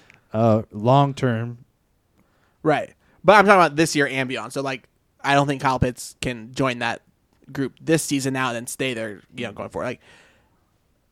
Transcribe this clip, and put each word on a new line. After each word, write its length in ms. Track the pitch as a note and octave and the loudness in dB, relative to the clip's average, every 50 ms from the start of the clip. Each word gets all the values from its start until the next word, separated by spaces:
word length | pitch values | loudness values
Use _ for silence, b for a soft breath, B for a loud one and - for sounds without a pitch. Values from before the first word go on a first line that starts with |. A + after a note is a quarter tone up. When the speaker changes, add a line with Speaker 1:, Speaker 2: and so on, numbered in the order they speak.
| b b b b b b | b b b b b b
Speaker 1:
uh, 300 | - A2 A#2 A2+ G#2+ A2 G#2+ - | -2 2 2 4 4 2 0 -4
long 400 | - G#2 G#2+ A#2+ C3+ C#3+ C#3+ C#3 | -8 -2 2 4 4 4 4 2
term. 460 | C3+ - C3+ B2 A2+ A2 A#2 A#2+ A#2+ A#2+ - _ _ _ _ _ _ _ _ _ _ _ _ _ _ _ _ _ _ _ | -2 -2 -2 -2 -2 -4 -6 -8 -12 -16 -20 _ _ _ _ _ _ _ _ _ _ _ _ _ _ _ _ _ _ _
Speaker 2:
Right. 320 | - D#3 C#3+ A#2+ - - - _ _ _ _ _ | -2 0 0 0 -2 -8 -14 _ _ _ _ _
But 120 | - E3+ G#3 | 4 6 6
I'm 80 | G#3 F#3+ | 8 8
talking 160 | G#3 G3+ F#3 E3+ | 8 6 6 6
about 100 | D3+ C#3+ | 4 2
this 180 | D#3 E3 D#3 - | 0 0 2 2
year 120 | D3 C#3+ B2 | 0 0 0
and 180 | C3+ C3+ C3 B2+ | -2 -4 -4 -4
beyond. 260 | B2+ A2+ G#2+ B2+ - | -4 -8 -8 -8 -6
So, 80 | C#3 | -6
like, 260 | C#3 C3+ C3 B2 _ _ _ _ _ _ _ _ | -6 -6 -6 -10 _ _ _ _ _ _ _ _
I 120 | - C3+ C#3+ | 0 2 2
don't 120 | C#3+ C#3+ | 4 2
think 140 | C#3+ C#3 C3 | 2 0 -2
Kyle 180 | C#3+ C3+ C3 B2 | 0 0 0 0
Pitts 380 | B2+ B2+ A#2+ - - - - - | 0 -2 -4 -8 -14 -16 -12 -8
can 300 | - C3+ B2 A2+ A2 B2+ B2+ | -8 -8 -8 -8 -12 -10 -4
join 240 | C3+ C3+ C3 A#2+ A#2+ | -2 -2 -2 -2 -4
that 240 | A#2 A#2 G2 - _ _ _ _ _ _ _ _ _ C#3+ | -4 -6 -6 -8 _ _ _ _ _ _ _ _ _ -12
group 220 | C3+ C3+ C3+ - - - | -6 -6 -6 -6 -8 -6
this 220 | C3 D3+ E3 D3+ | -2 0 0 0
season 320 | - - C#3+ C#3 C3 C3+ C3+ | 0 -2 -2 -2 -2 -2 -2
now 140 | C3 C3 B2 | -2 -2 -4
and 80 | A#2+ | -4
then 100 | A2+ A#2+ | -6 -10
stay 260 | - - - C3+ C3 | -10 -8 -6 -4 -4
there, 300 | A#2+ A2 A2+ G#2+ G2+ F2+ - _ - | -4 -6 -6 -8 -10 -14 -18 _ -14
you 120 | B2+ A#2+ | -12 -12
know, 60 | G#2 | -10
going 180 | G#2 A2 G2+ G2 | -10 -12 -12 -10
forward. 160 | - E2 F#2+ | -8 -8 -8
Like, 140 | B2+ A2 - b b b b b b b b b b b b b _ _ _ _ _ _ _ _ _ | -8 -8 -12 b b b b b b b b b b b b b _ _ _ _ _ _ _ _ _